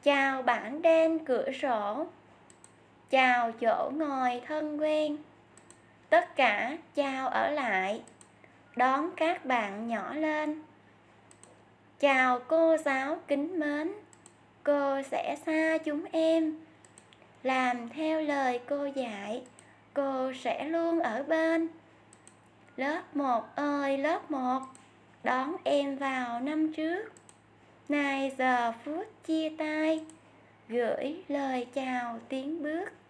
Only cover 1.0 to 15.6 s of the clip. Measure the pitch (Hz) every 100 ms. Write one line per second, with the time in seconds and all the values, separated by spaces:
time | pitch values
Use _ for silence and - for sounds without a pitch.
1 | 320 320 320 240 - 262 285 226 202 226
2 | 330 - - - - - - - - -
3 | - 269 262 247 233 226 226 208 - 277
4 | 302 269 254 247 247 311 302 294 302 311
5 | 302 302 - - - - - - - -
6 | - 320 349 - 254 208 220 330 - -
7 | 277 269 269 - - 294 254 190 185 226
8 | - - - - - - - - 254 269
9 | 320 370 320 370 262 247 202 202 226 226
10 | 190 277 311 302 302 311 311 - - -
11 | - - - - - - - _ - _
12 | 285 269 254 247 247 320 330 311 311 269
13 | 269 339 - 285 302 370 294 294 320 415
14 | - - - - - - - 285 277 277
15 | 269 277 - 294 - 311